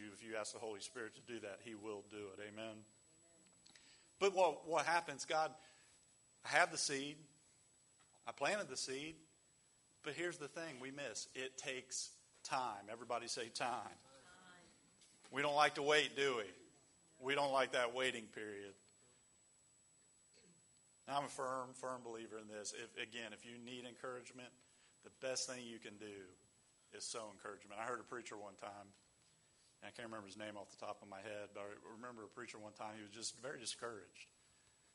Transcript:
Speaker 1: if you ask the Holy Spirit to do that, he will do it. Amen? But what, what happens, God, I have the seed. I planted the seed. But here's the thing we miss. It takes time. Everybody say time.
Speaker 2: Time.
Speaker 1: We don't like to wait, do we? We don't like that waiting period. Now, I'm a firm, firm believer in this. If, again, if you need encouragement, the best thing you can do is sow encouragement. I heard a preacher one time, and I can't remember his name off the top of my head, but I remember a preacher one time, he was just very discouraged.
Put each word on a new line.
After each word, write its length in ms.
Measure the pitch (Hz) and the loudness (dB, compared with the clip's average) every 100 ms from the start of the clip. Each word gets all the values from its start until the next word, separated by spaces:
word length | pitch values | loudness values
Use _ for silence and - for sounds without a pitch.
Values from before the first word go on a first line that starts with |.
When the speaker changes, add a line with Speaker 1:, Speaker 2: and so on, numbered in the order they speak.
| 104 | -10
Speaker 1:
if 100 | 95 | -10
you 140 | 113 110 | -6 -4
ask 160 | 104 | -4
the 80 | 110 | -4
Holy 200 | 110 101 | -6 -4
Spirit 340 | - 127 110 131 | -8 -8 -8 -10
to 40 | |
do 200 | 113 113 | -10 -8
that, 200 | 101 95 | -6 -8
he 100 | 120 | -10
will 300 | 107 110 104 98 | -8 -6 -6 -8
do 180 | 104 101 95 | -8 -8 -8
it. 40 | 104 | -10
Amen? 360 | 107 113 107 104 - _ - - - - - - - - - - - | -6 -8 -8 -16 -20 _ -20 -20 -20 -20 -20 -20 -20 -20 -20 -16 2
But 160 | 196 | 4
what, 340 | 190 175 143 160 | 8 6 6 2
what 180 | 160 143 | 4 6
happens, 380 | 170 165 135 | 4 2 -6
God, 280 | - 156 156 - - - - - _ _ _ _ | 0 2 2 -2 -20 -20 -20 -20 _ _ _ _
I 40 | 135 | 4
have 220 | 143 175 | 8 8
the 80 | 160 | 6
seed. 380 | - 135 143 156 151 - - _ _ _ _ _ - - 117 | 2 2 -2 -8 -16 -20 -20 _ _ _ _ _ -20 -12 -10
I 60 | |
planted 360 | - 139 208 151 | 2 4 4 0
the 80 | 127 | -2
seed. 400 | 139 131 156 160 - _ _ _ _ _ _ _ | -2 -2 -4 -10 -20 _ _ _ _ _ _ _
But 100 | 151 | -8
here's 240 | 139 175 147 | -2 -2 -2
the 100 | 139 | -6
thing 300 | 170 165 127 | -6 -6 -6
we 120 | 135 | -8
miss. 340 | 143 135 101 - | -4 -4 -4 -6
It 240 | 131 131 - | -4 -4 -4
takes 520 | 143 127 127 - - - - - | -4 -4 -4 -4 -6 -10 -20 -12
time. 420 | - 135 120 101 101 | 0 2 2 -2 -6
Everybody 360 | 117 120 117 117 | -8 0 0 0
say 220 | 131 113 | -2 -2
time. 200 | - 127 | 0 0
Speaker 2:
Time. 280 | 117 104 - - - - - - - - - - - - - - | 0 -4 -10 -18 -20 -20 -20 -20 -20 -20 -20 -20 -20 -20 -20 -2
Speaker 1:
We 100 | 131 | 4
don't 140 | 147 143 | 8 10
like 180 | 147 | 10
to 80 | 147 | 10
wait, 340 | 143 151 131 120 | 8 10 8 6
do 200 | 139 120 | 4 4
we? 60 | 98 - - - - _ - - | 0 -6 -20 -20 -20 _ -20 -4
We 160 | 127 | 4
don't 180 | 143 143 | 6 6
like 200 | 135 127 | 6 6
that 220 | 135 120 | 6 4
waiting 320 | 123 131 120 104 | 6 4 2 -6
period. 420 | - 107 101 101 98 - _ - - _ _ _ _ _ _ _ _ _ _ - - 175 - _ - - _ - | -6 -6 -6 -10 -14 -20 _ -20 -20 _ _ _ _ _ _ _ _ _ _ -20 -20 -20 -20 _ -20 -20 _ 0
Now, 120 | 139 | 0
I'm 60 | |
a 40 | 135 | 0
firm, 420 | - 131 131 127 | 0 0 0 -2
firm 280 | 127 131 127 | -4 -4 -4
believer 320 | 117 113 113 110 | -6 -8 -6 -10
in 100 | 107 | -8
this. 260 | 107 101 | -6 -6
If, 160 | - 113 117 | -6 -8 -6
again, 320 | 113 120 113 | -4 -4 -6
if 160 | 104 120 | -8 -12
you 120 | 120 | -12
need 220 | 117 123 123 | -10 -8 -10
encouragement, 600 | 110 131 123 117 127 123 - - - - _ | -8 -8 -8 -10 -14 -14 -16 -20 -20 -20 _
the 100 | 104 - | -20 -6
best 240 | 131 123 - | -2 0 -2
thing 160 | 127 | -6
you 160 | 117 113 | -8 -10
can 160 | 113 104 | -10 -10
do 280 | 107 101 92 90 - _ _ _ - | -10 -10 -14 -18 -20 _ _ _ -16
is 140 | 104 - | -8 -6
sow 240 | 120 107 | -6 -8
encouragement. 480 | 95 104 95 101 101 | -8 -10 -10 -10 -4
I 80 | 120 | -2
heard 140 | 120 | -2
a 80 | 104 | -4
preacher 260 | 123 107 | -8 -6
one 240 | 107 101 95 | -8 -10 -10
time, 320 | 104 101 101 - _ _ _ _ _ _ - - | -10 -10 -14 -18 _ _ _ _ _ _ -20 -16
and 40 | 104 | -14
I 80 | |
can't 160 | 110 113 | -10 -8
remember 160 | 113 98 | -8 -10
his 100 | 98 | -8
name 220 | 107 104 | -8 -8
off 120 | 92 | -12
the 80 | - | -10
top 160 | 104 101 | -8 -8
of 60 | 101 | -10
my 140 | 98 | -10
head, 320 | 107 104 98 | -8 -8 -8
but 80 | 101 | -8
I 80 | 101 104 92 | -10 -10 -14
remember 320 | 110 123 117 101 | -12 -12 -10 -12
a 60 | |
preacher 260 | 123 117 113 | -10 -10 -10
one 160 | 107 | -12
time, 240 | 104 110 110 | -8 -8 -8
he 80 | 104 | -10
was 80 | |
just 240 | 110 107 120 | -6 -6 -6
very 240 | 127 151 | -8 -6
discouraged. 640 | 107 - 117 107 87 - - _ _ - - _ _ | -6 -4 -6 -6 -12 -18 -20 _ _ -20 -20 _ _